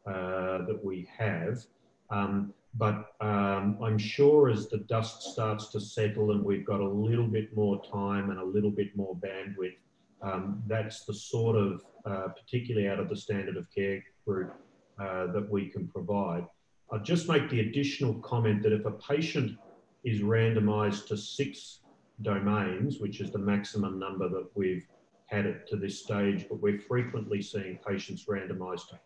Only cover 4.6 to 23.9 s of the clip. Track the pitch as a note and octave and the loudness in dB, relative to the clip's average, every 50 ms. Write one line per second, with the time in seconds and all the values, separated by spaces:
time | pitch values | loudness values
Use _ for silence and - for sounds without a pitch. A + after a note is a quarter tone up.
4.6 | G2+ - - G2+ - - A#2 A2+ A2+ - - - - - - A#2+ A2 G#2+ G#2+ G#2+ | -2 -4 -6 -6 -4 0 0 0 0 -2 -6 -12 -12 -8 -4 -2 -2 0 -2 -2
5.6 | - - - G#2 G#2 - - A2+ G#2+ G#2 G#2 G#2+ G#2+ G#2 G#2 G2+ G2+ G2+ G2 - | -6 -6 -6 -8 -6 -6 -2 0 0 0 2 2 2 4 4 2 2 2 0 0
6.6 | - - G2+ G2 G2 G2 G2+ G#2 G#2+ A2+ A#2+ A#2+ A#2 A2 G#2 A2 G#2+ - A2 G#2+ | 0 0 0 0 0 0 0 2 2 2 4 4 2 2 2 0 -2 0 0 2
7.6 | G#2 G2+ G2 G2 - - G#2 G2+ G2+ G2+ G2+ G2+ G2 G2+ F#2+ F#2 F#2 F#2+ G2 G#2 | 2 2 2 0 -2 -6 -4 -2 -2 0 0 0 0 -2 -2 -4 -2 0 2 2
8.6 | G#2 G#2 G2+ G2+ G#2 G2+ G2+ G2+ G2 F#2 F#2 F2 G2 F#2+ F#2+ F#2+ G2 G2+ G2 G2 | 2 2 2 0 -2 -2 -2 -4 -4 -4 -4 -6 -6 -6 -6 -6 -8 -8 -6 -4
9.6 | F#2 F#2 - - _ _ _ _ _ _ _ - G#2 G2 F#2+ F#2 F#2 G2+ G2+ A2+ | -4 -6 -6 -10 _ _ _ _ _ _ _ -10 -6 -4 -4 -2 -2 -2 -4 -4
10.6 | A#2 G#2 A2 A2+ G#2+ - - - - - G#2 - - - - A2+ A2+ A2+ A2 G#2+ | -2 0 0 0 0 -2 -6 -10 -8 -8 -8 -8 -6 -4 0 2 4 4 6 4
11.6 | G2+ F#2+ F2+ E2+ - - - - - G#2 G2 F#2+ F#2+ F#2 - - - - B2 B2 | 4 2 0 -4 -10 -18 -18 -10 -6 -6 -4 -4 -4 -6 -8 -10 -10 -4 -4 -4
12.6 | A#2 - A#2 G#2+ G2 G2 G2 F#2+ F#2 F2 - G2 - - G#2 G2 G2 G2 F#2 F#2 | -2 0 0 2 2 2 0 0 -2 -4 -4 -6 -4 -4 -2 -2 -2 -4 -6 -8
13.6 | F2 - - G2+ G2 G2 G2 F#2+ - - _ _ - G#2 G2 F#2+ F2+ F2 - - | -8 -6 -4 -2 -2 0 -2 -4 -6 -12 _ _ -4 -2 -2 -2 -2 -4 -8 -16
14.6 | - - _ _ _ _ - - G2 F#2+ F#2 F#2 F#2 F2 F2+ G#2 G2+ G#2 G2+ G2 | -20 -20 _ _ _ _ -12 -8 -6 -4 -2 -2 -2 0 0 -2 -2 0 0 -2
15.6 | F#2+ E2+ - G2 F2+ E2+ - F#2+ F2+ F2 G2+ G2+ G2 F2 E2+ F2 F2 - _ _ | -2 -2 -6 -6 -6 -6 -6 -6 -2 0 0 0 0 0 0 -2 -4 -6 _ _
16.6 | _ _ _ _ _ - G#2+ G#2 - - F3 E3 - F3 D#3 C#3+ - - B2+ A2+ | _ _ _ _ _ -6 -6 -4 0 2 2 2 2 4 2 2 4 2 0 0
17.6 | G#2 - - C#3+ C#3+ C#3 - - C#3 A2+ G2+ - - - B2 A#2 A2+ G#2+ G2+ G2+ | 0 0 0 0 0 0 0 0 0 0 0 -2 -4 -2 0 2 4 4 4 4
18.6 | A2 G#2+ G#2+ G#2 - G#2+ G2+ - - - C#3+ D#3 E3 D#3 - C#3+ B2 G#2+ - - | 4 4 4 2 0 -2 -6 -6 -4 -2 0 0 0 0 0 0 0 0 -2 -8
19.6 | - - - - _ _ _ _ - A#2+ A2 G#2 G2+ G#2+ A2+ A2+ A2+ A2+ A2+ G#2+ | -14 -20 -20 -20 _ _ _ _ -2 0 0 2 4 4 6 6 6 6 4 4
20.6 | G#2 G#2 G#2+ G#2+ G#2 G#2 G2+ - - - G#2 G2+ - - - - C#3 C#3 - - | 4 4 4 4 2 2 0 -2 -4 -4 -6 -6 -6 -6 -2 -2 -2 -2 -4 -12
21.6 | - - - - _ - - _ _ _ _ - A2 G#2+ G2+ G2 G2 G#2 G#2 G#2 | -16 -18 -20 -20 _ -20 -20 _ _ _ _ -6 -2 0 0 2 2 2 2 2
22.6 | F#2+ F2+ F#2 F#2+ C3 C#3+ - - G#2+ G2 - - G2+ - - G2+ G2 G2+ G2+ G#2 | 2 0 0 0 0 0 0 -2 -4 -4 -4 -4 -6 -4 -4 -2 0 2 2 2
23.6 | G#2 - - G#2 F#2+ F#2+ | 0 -2 -2 -2 -2 -2